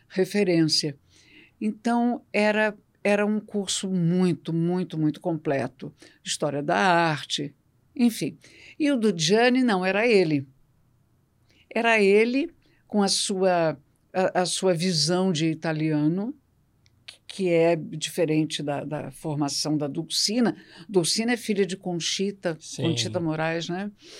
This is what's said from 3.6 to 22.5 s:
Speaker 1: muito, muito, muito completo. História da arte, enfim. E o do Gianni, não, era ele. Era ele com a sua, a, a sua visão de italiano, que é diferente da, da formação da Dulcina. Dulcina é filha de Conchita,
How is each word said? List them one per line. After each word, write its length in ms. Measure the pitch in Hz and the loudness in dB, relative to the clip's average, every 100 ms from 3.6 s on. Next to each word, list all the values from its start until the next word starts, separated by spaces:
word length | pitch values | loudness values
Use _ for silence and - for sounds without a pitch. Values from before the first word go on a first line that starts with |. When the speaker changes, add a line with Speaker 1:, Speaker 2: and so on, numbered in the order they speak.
| 190 - 190 | -4 -4 -2
Speaker 1:
muito, 640 | 185 165 180 180 147 - | 0 2 2 2 0 -2
muito, 460 | 165 170 180 170 160 | -2 0 -2 -4 -2
muito 240 | 151 151 | -2 0
completo. 720 | 175 160 160 135 127 - 147 - - _ | -4 -4 -2 -2 -4 -8 -16 -16 -20 _
História 400 | - - 147 139 | -10 -4 -4 -4
da 120 | 147 185 | -2 2
arte, 760 | 196 170 165 147 - - 147 - _ _ _ - | 4 4 2 -2 -6 -6 -8 -12 _ _ _ 0
enfim. 400 | 240 233 160 - - - - - | 0 0 -8 -10 -20 -20 -16 -4
E 100 | 294 | 0
o 80 | 269 | 2
do 180 | 214 170 | 2 0
Gianni, 460 | 156 214 247 254 | 2 4 4 4
não, 240 | 247 185 185 | 2 2 0
era 220 | 196 240 | 2 4
ele. 400 | 202 170 147 135 _ _ _ _ _ _ _ _ _ _ _ - | 4 4 2 -2 _ _ _ _ _ _ _ _ _ _ _ -8
Era 320 | 220 233 220 | -2 2 4
ele 500 | 196 202 233 269 330 - _ _ - | 6 6 4 0 -2 -8 _ _ -4
com 160 | 208 | 0
a 40 | 196 | 0
sua, 720 | - - 190 185 175 160 139 _ _ _ | 0 -2 0 2 4 2 -2 _ _ _
a, 300 | 185 185 180 | -2 0 0
a 40 | 175 | -2
sua 260 | - 190 | 0 0
visão 580 | 165 185 165 147 180 190 | 2 0 0 0 0 0
de 140 | 151 165 | 0 -2
italiano, 920 | 156 165 156 156 151 151 180 226 294 _ _ _ _ _ _ - - - | -2 -4 -2 0 2 2 0 -4 -8 _ _ _ _ _ _ -20 -20 -14
que 200 | - 180 | -4 2
é 280 | 165 165 170 | 4 4 2
diferente 840 | 147 156 - - 156 156 147 - | -2 -8 -6 -2 0 2 0 -2
da, 220 | 147 139 | -6 -6
da 280 | 143 147 139 | -6 -8 -10
formação 680 | - 160 143 143 - 151 151 | -10 -6 -4 -4 -2 -2 -2
da 100 | 147 | -2
Dulcina. 720 | 160 160 - - 233 208 - - - - | -6 -6 -2 0 2 0 -2 -10 -20 -2
Dulcina 440 | 185 160 214 226 | 0 0 0 -2
é 40 | 240 | -2
filha 280 | - 196 185 | -2 0 -2
de 120 | 190 | -4
Conchita, 800 | 180 175 - - 196 202 175 | -6 -6 -4 -4 -4 -4 -6